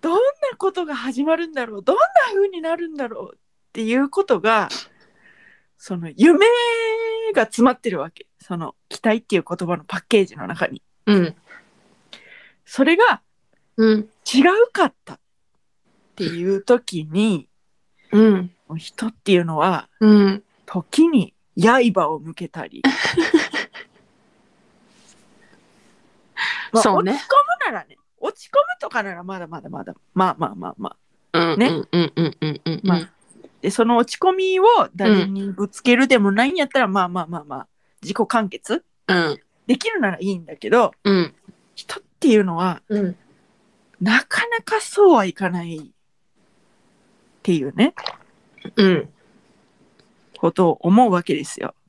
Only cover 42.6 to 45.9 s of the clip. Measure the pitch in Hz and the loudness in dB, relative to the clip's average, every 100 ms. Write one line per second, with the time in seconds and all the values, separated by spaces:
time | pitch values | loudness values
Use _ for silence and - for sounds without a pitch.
42.6 | 180 170 _ 208 190 180 _ _ _ _ | -4 -4 _ -4 -4 -6 _ _ _ _
43.6 | _ _ _ _ 185 220 - - 466 453 | _ _ _ _ 0 0 0 -6 -4 -6
44.6 | - 427 - - 403 285 190 - 190 175 | -4 -6 -4 4 6 6 2 -4 -6 -6
45.6 | 170 160 147 | -8 -12 -16